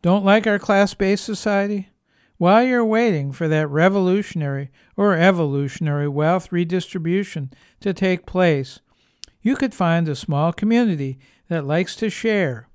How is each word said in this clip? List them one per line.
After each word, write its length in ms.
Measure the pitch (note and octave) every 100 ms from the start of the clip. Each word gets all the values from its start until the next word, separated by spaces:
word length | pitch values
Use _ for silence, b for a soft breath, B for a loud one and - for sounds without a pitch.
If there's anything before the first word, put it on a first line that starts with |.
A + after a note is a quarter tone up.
Don't 240 | E3+ G3 G3
like 200 | G#3+ A3
our 140 | G3+
class-based 640 | - G3 G3 - F#3+ G3+
society? 640 | - G#3 - G#2 G2+ C#3+ F#2+ _ _ _ _ _
While 260 | E3+ G#3+
you're 220 | B3+ B3 A3+
waiting 460 | A3 A#3+ E3 C#3
for 160 | C3 D#3+
that 200 | D#3 D3+
revolutionary 1000 | C#3+ F3+ G3 F#3 G3 G#3 E3+ C#3+ C#3 C#3 b b -
or 200 | G3+ E3+
evolutionary 920 | F3+ F3+ D3+ C#3 C#3+ - D#3 C#3+ D3
wealth 440 | C#3+ D#3 F3+ -
redistribution 1000 | F3 F3 F3+ - F#3 E3 F#3 G3 E3 C3+ b b b
to 140 | G3+
take 340 | F3+ F#3+ F3+ -
place, 520 | F#3 F3+ C#3+ C3 - _ B B B B B
you 140 | G#3+ C4+
could 180 | C4
find 340 | - F3 E3 D#3+
a 80 | C3+
small 380 | - C#3+ D#3+
community 640 | E3 G#3 A#3 A#3 D#3+ C3+ C3 b b b
that 180 | E3+ C#3+
likes 300 | D#3 F3+ -
to 140 | A3
share. 560 | - A3+ G#3+ E3 A2+ -